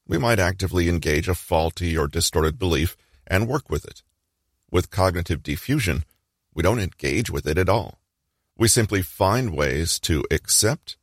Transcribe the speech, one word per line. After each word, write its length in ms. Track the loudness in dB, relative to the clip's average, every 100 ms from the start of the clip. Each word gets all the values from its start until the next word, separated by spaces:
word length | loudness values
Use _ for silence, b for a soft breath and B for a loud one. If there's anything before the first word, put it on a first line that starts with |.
| -6
we 120 | -2
might 200 | 2 2
actively 500 | 2 0 -2 2 2
engage 400 | 2 2 0 0
a 60 |
faulty 640 | -4 0 0 0 -2 -4 -2
or 100 | -2
distorted 520 | -2 0 2 0 0
belief 380 | 0 0 0 -4 _ _ -4
and 220 | -2 0
work 220 | -4 -4
with 160 | -8 -8
it. 160 | -20 _ _ _ _ _ _ _
With 200 | -2 -2
cognitive 520 | 0 0 2 -2 -4
diffusion, 640 | -4 -6 -2 -2 0 -2 -4 _ _ _ _
we 100 | 0
don't 160 | 2 2
engage 520 | -2 -4 -2 -2 -2
with 160 | -4 -2
it 100 | 0
at 120 | 2
all. 320 | 2 -2 -14 _ _ _ _ _ 0
We 120 | 2
simply 340 | 4 2 0
find 540 | -2 0 2 2 0 -2
ways 420 | 0 0 -2 -4
to 240 | 0 -2 0
accept 680 | -2 2 2 2 0 -8 -20